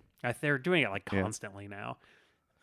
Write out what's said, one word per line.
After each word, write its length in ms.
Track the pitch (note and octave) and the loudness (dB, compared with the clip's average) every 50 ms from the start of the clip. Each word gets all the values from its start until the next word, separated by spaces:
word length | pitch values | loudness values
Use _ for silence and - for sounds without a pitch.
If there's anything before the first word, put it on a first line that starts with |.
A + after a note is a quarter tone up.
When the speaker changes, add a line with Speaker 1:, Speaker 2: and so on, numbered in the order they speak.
| _ _ _ _ - | _ _ _ _ -4
Speaker 1:
I, 100 | A#2+ A#2 | -4 -4
they're 260 | - - D3 D3 C3 | 0 0 0 0 2
doing 240 | B2+ F3 F#3 E3+ C3+ | 2 2 4 4 4
it, 80 | G#2 | 4
like, 180 | F#2+ G2+ - - | 0 -4 -4 0
Speaker 2:
Yeah. 120 | - G2 F#2+ | 2 2 2
Speaker 1:
constantly 440 | G#2+ G#2+ - - G#2 G2 G2+ G2+ G2+ | 2 0 -4 -10 -12 -12 -12 -12 -12
now. 300 | G2+ G2+ G#2+ A#2+ B2 - _ - - - _ _ _ _ _ _ _ _ | -10 -8 -8 -8 -8 -10 _ -20 -20 -20 _ _ _ _ _ _ _ _